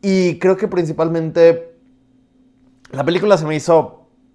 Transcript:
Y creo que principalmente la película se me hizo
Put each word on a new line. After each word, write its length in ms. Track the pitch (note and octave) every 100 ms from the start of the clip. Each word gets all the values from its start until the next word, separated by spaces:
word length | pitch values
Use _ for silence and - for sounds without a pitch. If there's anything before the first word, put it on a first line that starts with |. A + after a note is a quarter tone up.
Y 360 | G3+ F#3+ F3+ E3+
creo 160 | F#3 F#3+
que 120 | A3
principalmente 1080 | F#3 E3 D#3 E3 E3 D#3+ D#3+ E3 E3 - _ _ _ _ _ _ _ _ _ _ _ _
la 140 | C3
película 340 | C#3 F3 G3+ F#3+
se 80 | D#3
me 80 |
hizo 540 | D#3 C#3+ E3 - - _ _ _